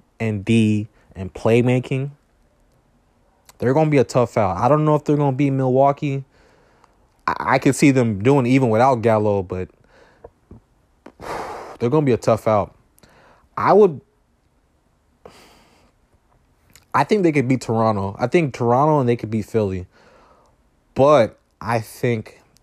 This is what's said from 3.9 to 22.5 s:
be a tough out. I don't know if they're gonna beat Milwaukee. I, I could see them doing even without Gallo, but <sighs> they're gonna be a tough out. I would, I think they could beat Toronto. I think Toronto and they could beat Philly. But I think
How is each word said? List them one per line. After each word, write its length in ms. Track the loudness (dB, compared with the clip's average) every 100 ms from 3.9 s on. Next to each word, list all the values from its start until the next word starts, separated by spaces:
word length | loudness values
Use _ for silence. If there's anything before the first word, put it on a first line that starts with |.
be 80 | 2
a 60 |
tough 320 | 2 0 0 0
out. 200 | -2 0
I 120 | 0
don't 160 | 2
know 100 | 2
if 100 | 0
they're 120 | 0 0
gonna 200 | 0 -2
beat 140 | -2
Milwaukee. 760 | 0 0 2 2 0 -6 -8 -10 _ _ _ _ _ _ _ _ _ -8
I, 80 | -6
I 200 | -2 0
could 160 | 0
see 160 | 2 2
them 320 | 2 0 0
doing 240 | 2 2 2
even 220 | 2 2
without 280 | 2 2 2
Gallo, 460 | 2 0 0 -2
but 260 | -4 -8 -10 _ _ _ _ _ -20 _ _ -20 _ _ _ _ -20 -20
<sighs> 580 | -14 -12 -12 -16 -18 -6
they're 120 | -2
gonna 160 | 0 0
be 60 |
a 60 | 0
tough 280 | 0 -2 0
out. 280 | -2 -2 _ _ _ _ _ _ _ _ -6
I 160 | 2
would, 280 | 4 4 0 -14 _ _ _ _ _ _ _ _ _ _ _ -20 -20 -20 _ _ _ _ _ _ _ _ _ _ _ _ _ _
I 80 | -4
think 220 | 0 0
they 80 | 2
could 160 | 0 0
beat 120 | -2
Toronto. 540 | -2 0 0 0 -6 -6
I 100 | -2
think 260 | 0 -2
Toronto 460 | -2 0 2 2 2
and 80 | 0
they 80 | -2
could 140 | -4
beat 160 | -6 -4
Philly. 400 | -4 -2 -4 -12 _ _ _ _ _ _ _ _ _ _
But 440 | 2 4 4 2 -4 _ _
I 200 | -6 -6
think 600 | -6 -6 -4 -4 -8 -20 _